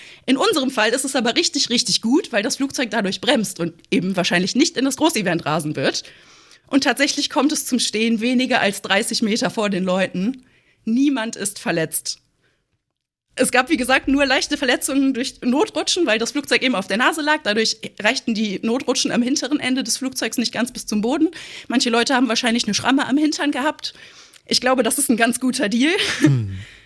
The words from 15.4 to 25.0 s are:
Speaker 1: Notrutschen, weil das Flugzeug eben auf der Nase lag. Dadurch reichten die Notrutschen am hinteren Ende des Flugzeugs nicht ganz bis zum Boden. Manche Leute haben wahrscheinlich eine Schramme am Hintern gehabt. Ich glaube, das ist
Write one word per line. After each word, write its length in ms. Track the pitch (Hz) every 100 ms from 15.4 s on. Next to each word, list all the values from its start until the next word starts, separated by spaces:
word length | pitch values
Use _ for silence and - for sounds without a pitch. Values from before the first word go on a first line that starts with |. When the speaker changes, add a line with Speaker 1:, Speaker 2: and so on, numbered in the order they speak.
Speaker 1:
Notrutschen, 640 | 254 262 427 302 381 381 311
weil 140 | 214
das 140 | 226
Flugzeug 280 | 285 - 240
eben 140 | 254 196
auf 100 | 190
der 120 | 196
Nase 240 | 269 330
lag. 180 | 294 302
Dadurch 340 | 214 214 220 - - -
reichten 360 | 202 262 - 214
die 240 | 214 190
Notrutschen 500 | 226 247 - 247 -
am 120 | 233
hinteren 360 | 240 269 247 302
Ende 240 | 254 262
des 140 | 233 -
Flugzeugs 400 | 262 262 240 -
nicht 160 | 220
ganz 180 | - 240
bis 140 | - -
zum 160 | 214
Boden. 280 | 220 294 320 - - - -
Manche 200 | 240 247
Leute 240 | 233 233
haben 140 | 254 254
wahrscheinlich 380 | 226 247 233 -
eine 100 | 196
Schramme 320 | - 269 262
am 100 | 269
Hintern 320 | 302 311 294
gehabt. 460 | 277 294 302 - - - - - - -
Ich 160 | -
glaube, 220 | 247 262
das 160 | 233
ist 100 | -